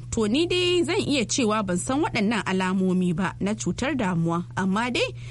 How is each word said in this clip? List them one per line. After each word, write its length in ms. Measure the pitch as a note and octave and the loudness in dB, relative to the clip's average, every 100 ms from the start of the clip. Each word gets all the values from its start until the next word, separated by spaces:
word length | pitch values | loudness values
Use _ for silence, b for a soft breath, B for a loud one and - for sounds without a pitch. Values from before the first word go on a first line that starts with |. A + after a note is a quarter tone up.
| - | -2
to, 160 | - G#3+ | 0 2
ni 180 | C4+ E4+ | 2 2
dai 380 | F4+ F4+ F4+ | 2 2 2
zan 160 | C#4+ G4 | 2 0
iya 220 | - C#4 G3+ | 0 0 0
cewa 400 | - A3 G#3+ F#3+ | 0 2 2 0
ban 100 | F3+ | -2
san 220 | - C4+ | 0 0
waɗannan 400 | F#4 B3 G3+ A3 - | 0 2 0 0 0
alamomi 640 | F#3+ F#3 F#3+ F#3 F3+ F3+ | 0 0 2 2 2 2
ba 220 | E3 F#3 - | 0 -2 -2
na 140 | F#3+ | -4
cutar 420 | G#3+ E3+ - B3+ C#4 | -2 -4 -2 -2 0
damuwa, 460 | F#3+ E3+ E3 E3+ F3 - | 0 0 0 0 -2 -4
amma 320 | F#3+ G3 B3 | 0 0 0
dai 100 | C4 B4 - B | 0 -2 -4 B